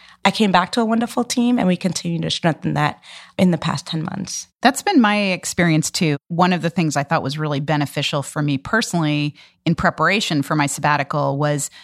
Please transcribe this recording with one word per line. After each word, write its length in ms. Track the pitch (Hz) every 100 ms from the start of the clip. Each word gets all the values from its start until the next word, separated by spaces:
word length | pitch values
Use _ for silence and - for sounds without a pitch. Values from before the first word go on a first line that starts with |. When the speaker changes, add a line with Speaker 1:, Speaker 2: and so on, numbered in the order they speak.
| - -
Speaker 1:
I 80 | 196
came 200 | 185 208
back 200 | 180 185
to 100 | -
a 40 | 226
wonderful 380 | 226 233 -
team, 360 | 240 - 240 247
and 80 | 180
we 100 | 180
continue 420 | 185 165 175 165
to 100 | 160
strengthen 420 | - 170 147 160
that 300 | 147 147 - - - - -
in 140 | 185
the 80 | 165
past 260 | - 135 -
ten 160 | 160
months. 440 | - - - - - _
Speaker 2:
That's 180 | 247 269
been 180 | - 349
my 180 | 214 208
experience 720 | 202 180 - - 170 156 -
too. 260 | - 160 143 -
One 220 | 170 180
of 120 | 180
the 80 | 165
things 260 | 185 160 143
I 60 |
thought 180 | 139 160
was 160 | 135 147
really 220 | 156 143
beneficial 640 | 151 151 143 - 139 151
for 180 | 135 156
me 160 | 147 135
personally 800 | - 220 233 170 151 147 147 - - _ -
in 100 | 165
preparation 640 | 180 - 156 196 - 151
for 140 | 139 156
my 100 | 143
sabbatical 720 | - 147 147 139 151 139 139
was 320 | 147 147 - -